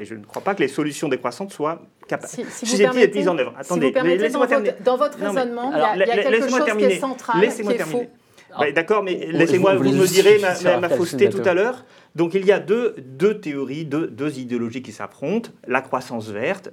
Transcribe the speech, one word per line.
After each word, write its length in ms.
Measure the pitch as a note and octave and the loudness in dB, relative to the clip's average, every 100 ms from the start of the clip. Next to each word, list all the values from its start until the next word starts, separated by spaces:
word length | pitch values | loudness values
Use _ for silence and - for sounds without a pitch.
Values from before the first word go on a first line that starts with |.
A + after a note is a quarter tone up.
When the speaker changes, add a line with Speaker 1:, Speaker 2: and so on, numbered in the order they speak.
Speaker 1:
Et 40 | |
je 120 | G#2 A2 | -12 -14
ne 80 | |
crois 180 | G#2 B2+ | -10 -6
pas 140 | F#3 G3 | -2 0
que 40 | |
les 60 | C3+ | 0
solutions 420 | - D3 C#3+ D#3+ | 0 -4 -2 -2
décroissantes 440 | B2+ D3+ - G3 | -2 -4 -6 -12
soient 280 | - D3 E3 - _ - | -4 -4 -4 -12 _ -8
capa-, 180 | D3 - | -8 -8
Speaker 2:
Si, 120 | - | -12
si 40 | |
vous 80 | A#3 | -12
Speaker 1:
susceptibles 280 | - A3+ G3+ | -8 -2 2
d'être 140 | B3 | 2
Speaker 2:
permettez, 260 | B3+ G#3+ G3+ | 4 2 2
Speaker 1:
mises 80 | F#3 | 0
en 100 | D#3+ | 0
œuvre. 140 | B2 | -4
Speaker 2:
si 60 | C3+ | -6
Speaker 1:
Attendez, 260 | C#3 F3+ C3+ | -4 0 2
Speaker 2:
vous 60 | |
permettez, 240 | - E3 F3+ | 2 2 2
Speaker 1:
mais 60 | |
laissez-moi 220 | A3+ C4+ B3 | 0 0 2
Speaker 2:
dans 80 | A3 | 2
votre, 80 | |
Speaker 1:
terminer. 200 | G3+ - | 0 0
Speaker 2:
dans 120 | A3 B3+ | 0 2
votre 220 | C#4+ C#4+ | 0 -2
Speaker 1:
Non, 120 | G#3 | -2
mais 80 | A#3 | -2
Speaker 2:
raisonnement, 280 | B3 A#3+ B3+ | -2 -4 -2
il 60 | D#3 | 0
y 20 | |
a, 0 | |
Speaker 1:
la-, 140 | G#3+ | 2
Speaker 2:
il 40 | G3 | 2
y 40 | |
a 40 | F#3+ | 2
Speaker 1:
la-, 160 | A#3 | 2
Speaker 2:
quelque 100 | B3+ | 2
Speaker 1:
laissez-moi 260 | A3+ C4 B3 | 2 2 2
Speaker 2:
chose 80 | A#3 | 2
Speaker 1:
terminer. 220 | G#3+ G3+ | 2 2
Speaker 2:
qui 60 | |
est 40 | F#3 | 2
central, 420 | C4+ B3+ - A3+ | -2 -6 -2 2
Speaker 1:
Laissez-moi 320 | A3+ A#3 G#3 | 2 0 -2
Speaker 2:
qui 40 | A#3+ | -2
est 20 | |
Speaker 1:
terminer. 200 | D#3+ D#3 A#3+ | -2 -4 -6
Speaker 2:
faux. 40 | _ _ _ - | _ _ _ -12
Speaker 3:
Oh, 40 | - | -4
Speaker 1:
Bah, 120 | D3 | 0
d'accord, 300 | C#3+ E3 G#3+ | 0 2 0
mais 240 | G3 F3+ D#3+ | 0 -4 -2
Speaker 3:
on, 100 | D3 | 2
Speaker 1:
laissez-moi 340 | E3 F#3+ F#3+ | 4 4 4
Speaker 3:
on 20 | F#3+ | 4
vous 80 | |
Speaker 1:
vous 60 | C3+ | 4
me 80 | C#3 | 4
Speaker 3:
justifie 220 | F3+ F3+ | 4 6
Speaker 1:
direz 160 | G3 G#3 | 6 6
Speaker 3:
sur 100 | F#3+ | 4
Speaker 1:
ma, 220 | F3 F3+ | 0 2
Speaker 3:
la 40 | F3 | 2
Speaker 1:
ma, 40 | |
ma 80 | F3 | 2
Speaker 3:
table, 100 | E3+ | 0
Speaker 1:
fausseté 280 | E3+ D3+ G#3 | 0 2 2
tout 60 | |
Speaker 3:
sénateur. 200 | G3 F#3+ | 2 0
Speaker 1:
à 20 | |
l'heure. 300 | F3+ A3 B3+ - - _ D#3 | 2 0 -2 -12 -20 _ -4
Donc 180 | E3+ | -2
il 100 | F#3 | 0
y 60 | F#3+ | 2
a 80 | F#3 | 4
deux, 380 | C#3+ A3+ A#3+ - | 4 2 0 -4
deux 400 | C3 C3+ G3 G#3+ | -14 0 0 0
théories, 460 | D#3 C#3 C3 D3 | -6 -6 -6 -8
deux, 240 | D#3+ D3 E3 | -6 -4 -6
deux 320 | A2+ D3 C3 | -6 -6 -6
idéologies 420 | B2 A#2+ A#2 B2+ | -6 -4 -4 -8
qui 80 | B2+ | -12
s'affrontent, 600 | - G2+ - C#3 A3 A#3 - - | -12 -14 -8 -4 -4 -6 -14 -2
la 140 | B2+ | -2
croissance 480 | C3 B2+ - A#2+ A2 | -2 -6 -6 -10 -8
verte 400 | G2+ C3+ F#3+ - | -6 -6 -6 -10